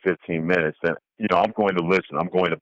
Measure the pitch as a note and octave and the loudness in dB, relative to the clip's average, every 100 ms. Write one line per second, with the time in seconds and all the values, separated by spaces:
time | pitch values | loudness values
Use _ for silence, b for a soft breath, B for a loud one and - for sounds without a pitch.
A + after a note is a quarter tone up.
0 | F#2+ F2 - E2 E2 F2+ D#2 - E2+ - | -2 -2 -4 -4 0 0 0 -2 -4 -4
1 | - _ G#2+ F2 G#2 A2 G#2 F2+ E2+ F#2 | -8 _ 0 2 2 0 0 0 2 0
2 | - D2 F2 F2+ F2+ D#2+ | 0 -4 -2 0 0 0